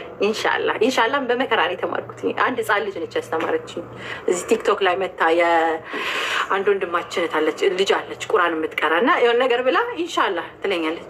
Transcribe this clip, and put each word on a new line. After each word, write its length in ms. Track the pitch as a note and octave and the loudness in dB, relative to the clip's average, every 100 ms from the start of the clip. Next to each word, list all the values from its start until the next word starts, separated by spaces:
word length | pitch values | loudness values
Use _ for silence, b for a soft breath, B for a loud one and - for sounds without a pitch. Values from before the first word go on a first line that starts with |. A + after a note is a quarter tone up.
| B - | B -2
ኢንሻአላህ፣ 540 | G3+ A3 D#3 - - - | -2 0 0 0 0 2
ኢንሻአላህ 400 | A#3+ B3+ A#3 C#4 | 2 4 2 2
በመከራ 380 | A#3+ B3 C4 G#3+ | 0 0 2 2
ነው 120 | D#3+ | 0
የተማርኩት። 440 | - - - - - | -2 -4 -4 -8 -6
እኔ 120 | F#3+ - | -4 0
አንድ 200 | A#3+ A#3 | -2 -2
ህፃን 240 | A3 G#3 | 0 0
ልጅ 140 | G#3+ F3+ | -2 -6
ነች 180 | - D#3+ | -4 -4
ያስተማረችኝ። 680 | - D#3+ D#3+ D#3+ - - - B B B - | -2 -4 -2 -2 -4 -12 -12 B B B -2
እዚህ 180 | F3+ - | -2 0
ቲክቶክ 340 | A3+ - G3+ | 2 2 2
ላይ 140 | F#3+ F3+ | 2 2
መታ 240 | F3+ - E3 E3+ | -2 0 2 4
የአንድ 1300 | E3+ E3 D#3+ D#3+ - - - - - - - G3 G3+ | 4 4 2 0 -6 -8 -6 -4 -2 -2 0 0 2
ወንድማችን 540 | G3 F3+ E3+ E3+ F3+ | 2 0 -4 -2 -4
እህት 140 | D#3+ D#3 | -2 0
አለች፣ 240 | D#3 D3+ G3 | 0 2 0
ልጅ 200 | F#3 G3 | 2 2
አለች 320 | - - A3 - | 2 -2 -10 0
ቁርአን 280 | G#3 E3+ | 2 2
የምትቀራ 380 | D#3+ D#3 - D#3 D#3+ | 0 -2 -2 0 2
እና 140 | C4 D#4+ | 4 4
የሆነ 200 | A#3+ A#3+ | 4 4
ነገር 220 | C4 A#3+ | 4 2
ብላ 160 | B3+ F4 A#4+ E4 | 2 2 0 -4
ኢንሻአላህ 520 | E4+ - A3 E3+ - - | -4 0 0 0 -6 -6
ትለኛለች። 520 | G3+ F3 D#3+ E3+ | -2 0 -2 -4